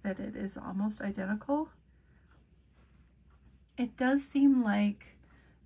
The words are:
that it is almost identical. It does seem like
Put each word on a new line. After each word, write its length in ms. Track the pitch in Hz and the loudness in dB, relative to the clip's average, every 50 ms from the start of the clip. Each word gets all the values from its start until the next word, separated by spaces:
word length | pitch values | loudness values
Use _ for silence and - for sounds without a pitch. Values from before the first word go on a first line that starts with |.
| - | -6
that 180 | 196 190 - | -6 -6 -6
it 160 | 196 208 214 | -8 -10 -8
is 200 | - 202 196 - | -8 -8 -8 -8
almost 440 | - - - 185 190 208 214 214 - | -10 -10 -8 -4 -4 -4 -4 -4 -4
identical. 680 | - 202 196 202 190 196 214 214 - - 285 302 311 - - _ _ _ _ _ _ _ _ _ _ _ _ - _ _ _ _ _ _ _ _ - _ _ - - _ _ _ _ _ - _ _ - - - _ _ _ | -6 -6 -6 -4 -4 -4 -6 -6 -4 -2 -2 -2 -2 -4 -10 _ _ _ _ _ _ _ _ _ _ _ _ -20 _ _ _ _ _ _ _ _ -20 _ _ -20 -20 _ _ _ _ _ -20 _ _ -20 -20 -20 _ _ _
It 200 | - 247 247 - | -6 -6 -6 -4
does 260 | - 254 254 277 277 - | -2 0 2 2 0 0
seem 400 | - - 277 277 277 269 254 233 | -2 2 4 6 6 6 6 4
like 540 | 208 202 208 208 208 202 - - - - - - - - - - - - _ _ | 2 2 2 2 2 0 -2 -10 -20 -20 -20 -20 -20 -20 -20 -20 -20 -20 _ _